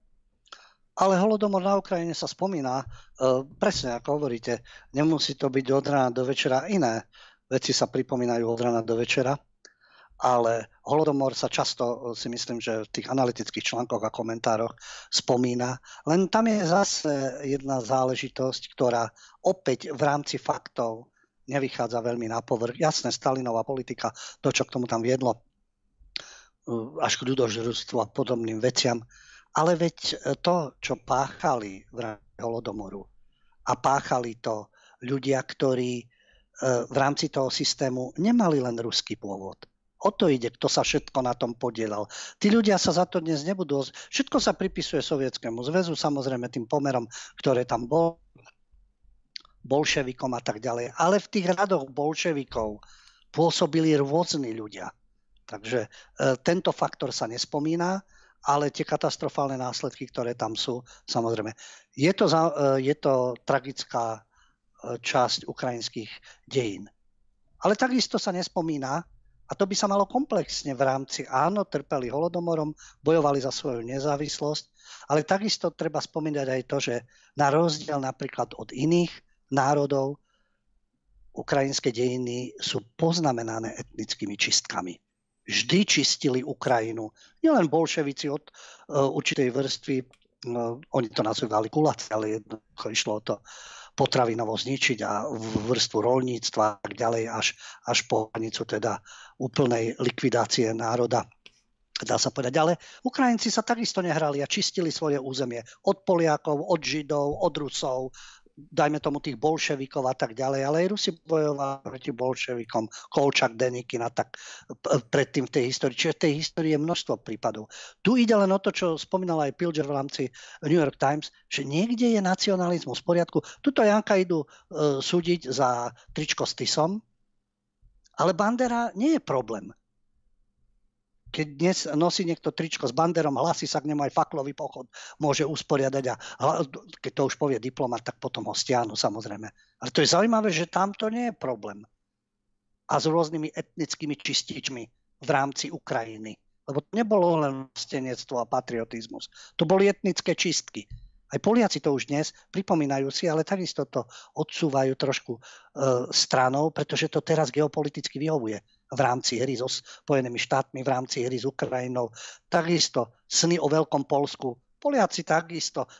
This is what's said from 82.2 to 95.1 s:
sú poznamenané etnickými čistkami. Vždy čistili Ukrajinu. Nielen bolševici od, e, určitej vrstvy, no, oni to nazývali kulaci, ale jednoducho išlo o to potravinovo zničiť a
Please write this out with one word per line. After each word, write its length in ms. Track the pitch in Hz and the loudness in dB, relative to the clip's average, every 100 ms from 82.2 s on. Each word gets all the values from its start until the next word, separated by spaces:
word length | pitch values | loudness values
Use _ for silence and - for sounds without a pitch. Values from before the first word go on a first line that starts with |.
| 123 123 127 - | -4 -6 -8 -8
sú 240 | - - - - | -6 -6 -8 -2
poznamenané 720 | 165 170 151 120 113 113 113 - | 0 2 2 0 -4 -6 -6 -8
etnickými 560 | - - 110 - 101 101 | -12 -10 -8 -8 -8 -2
čistkami. 640 | - - - - 90 87 _ _ _ _ | 0 0 -2 -6 -8 -10 _ _ _ _
Vždy 360 | - 107 117 175 | -4 -2 2 2
čistili 560 | 208 151 131 - 143 127 | 4 2 2 0 0 0
Ukrajinu. 720 | 143 - - 120 110 113 110 - - _ | -2 -4 0 2 2 -4 -8 -12 -20 _
Nielen 240 | 320 269 160 | 4 6 4
bolševici 640 | 160 160 - 143 135 147 | 4 2 0 -2 -4 -4
od, 160 | 147 - | -6 -8
e, 40 | - - - - 143 | -20 -20 -20 -4 2
určitej 560 | 139 151 - - 127 | 2 2 0 2 2
vrstvy, 440 | 127 135 - - 131 127 _ _ _ 123 | 2 -2 -4 -2 -4 -4 _ _ _ -6
no, 320 | 120 117 120 - 139 | -4 -4 -6 -4 -2
oni 160 | 113 | 0
to 80 | - | -2
nazývali 480 | 113 113 117 107 110 | -2 -2 0 0 0
kulaci, 480 | 151 151 127 - 110 | 2 2 2 -4 -2
ale 240 | 107 110 | -2 -4
jednoducho 480 | - 110 _ - 107 | -8 -14 _ -12 -4
išlo 240 | 113 - 107 | -2 -2 -4
o 20 | - | -4
to 80 | 104 - - - - - | -6 -8 -20 -20 -20 -8
potravinovo 640 | - 135 135 117 113 110 113 | 0 2 4 2 0 -2 -4
zničiť 480 | 123 135 - 110 | -4 0 0 0
a 240 | 104 | -2